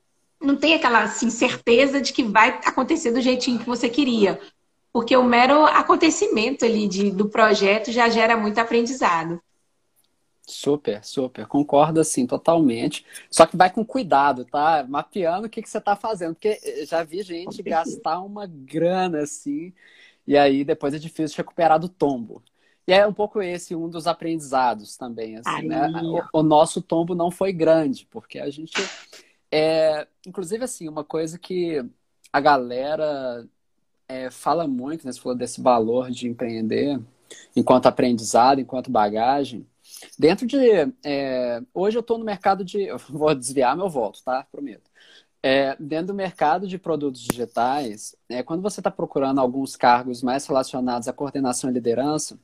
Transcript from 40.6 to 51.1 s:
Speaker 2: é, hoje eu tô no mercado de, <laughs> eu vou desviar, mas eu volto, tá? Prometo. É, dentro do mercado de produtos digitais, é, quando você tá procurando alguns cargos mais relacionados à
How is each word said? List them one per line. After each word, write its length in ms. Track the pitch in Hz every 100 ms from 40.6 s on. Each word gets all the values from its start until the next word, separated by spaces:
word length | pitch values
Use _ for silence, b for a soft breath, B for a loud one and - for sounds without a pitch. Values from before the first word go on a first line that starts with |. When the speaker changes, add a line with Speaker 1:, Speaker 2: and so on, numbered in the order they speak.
| 247 196 135 - 147
Speaker 2:
é, 560 | 139 139 127 123 117 127
hoje 240 | 175 196 233
eu 60 |
tô 140 | 233 226
no 80 | 220
mercado 380 | 196 202 196 185
de, 160 | 208
<laughs> 40 | 196
eu 100 | 123 -
vou 240 | 143 151 139
desviar, 400 | 123 135 123 151
mas 100 | 190
eu 40 |
volto, 340 | 143 104 -
tá? 220 | - 131 -
Prometo. 380 | - 139 98 _ b b b b _
É, 320 | 135 139 135 131
dentro 280 | 147 156 185
do 60 |
mercado 540 | 196 185 - 151 175 196
de 100 | 185
produtos 440 | 170 151 143 123
digitais, 960 | 120 120 113 117 120 147 127 104 - _ -
é, 140 | 123
quando 180 | 127 165
você 200 | 202 202
tá 100 | 196
procurando 480 | - 165 147 135 135
alguns 360 | 127 135 131 -
cargos 460 | 127 120 127 120
mais 220 | 123 135 -
relacionados 600 | 135 131 131 127 123
à 60 | 123